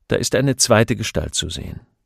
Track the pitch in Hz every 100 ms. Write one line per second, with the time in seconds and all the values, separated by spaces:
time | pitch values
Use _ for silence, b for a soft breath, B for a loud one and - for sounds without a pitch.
0 | - - - 135 139 127 - 110 113 107
1 | 110 - 76 - 80 80 - - - _